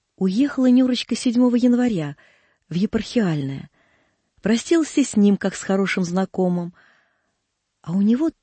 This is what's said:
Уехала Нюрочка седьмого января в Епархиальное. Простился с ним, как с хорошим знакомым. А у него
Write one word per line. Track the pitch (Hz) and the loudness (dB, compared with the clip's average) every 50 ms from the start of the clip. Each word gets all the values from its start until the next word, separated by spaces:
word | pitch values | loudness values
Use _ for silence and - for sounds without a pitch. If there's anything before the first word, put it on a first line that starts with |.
| _ _ _ | _ _ _
Уехала | - 190 190 185 226 285 285 - 262 254 | -4 -2 -2 0 0 0 0 0 0 2
Нюрочка | 254 247 254 262 254 247 233 - - 240 | 4 6 4 4 2 0 -2 -4 -4 -6
седьмого | - - 254 220 240 254 247 233 | -4 -2 0 2 2 2 2 2
января | 240 240 247 240 240 247 247 220 170 151 143 143 - _ _ _ _ _ _ _ _ _ - | 2 2 2 2 2 2 0 -2 -2 -4 -6 -8 -12 _ _ _ _ _ _ _ _ _ -8
в | 156 | -4
Епархиальное. | 175 202 - - 220 - - - 240 214 175 160 147 135 135 135 139 - - _ _ _ _ _ _ _ _ _ _ _ _ _ _ | -2 -2 -2 -2 -4 -6 -4 -2 -2 0 0 0 -2 -4 -6 -8 -10 -12 -16 _ _ _ _ _ _ _ _ _ _ _ _ _ _
Простился | - 208 226 226 - - 339 330 302 - - 302 262 | -2 -2 0 0 0 0 0 0 0 0 0 0 0
с | - - | 0 2
ним, | 214 202 202 202 | 2 4 4 4
как | - - 196 - | 2 0 -4 -6
с | - - | -6 -4
хорошим | - 190 190 196 180 - 190 185 | -2 -2 0 0 -2 -2 -2 -4
знакомым. | 170 175 190 190 - - - 185 180 180 175 175 175 - _ _ _ _ _ _ _ _ _ _ _ _ _ _ _ _ _ _ _ _ _ | -4 -2 -4 -4 -4 -2 -2 -2 -2 -2 -2 -6 -8 -12 _ _ _ _ _ _ _ _ _ _ _ _ _ _ _ _ _ _ _ _ _
А | - 160 170 | -10 -4 -2
у | 196 202 | 0 2
него | 214 233 247 320 320 - _ | 2 2 2 0 -2 -4 _